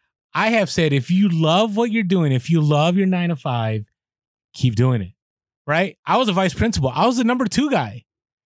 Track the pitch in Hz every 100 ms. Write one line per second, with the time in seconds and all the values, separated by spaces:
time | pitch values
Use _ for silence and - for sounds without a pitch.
0 | _ _ _ 156 220 233 190 - 160 139
1 | 123 185 202 165 156 175 226 208 240 226
2 | 185 185 151 131 - 165 151 147 160 180
3 | 190 180 175 151 147 120 113 110 104 _
4 | _ _ _ _ _ - 127 107 127 120
5 | 92 - _ _ _ _ - 156 190 -
6 | - 202 247 185 190 - 214 185 131 127
7 | 220 247 233 247 240 - 294 220 117 120
8 | - _ _ _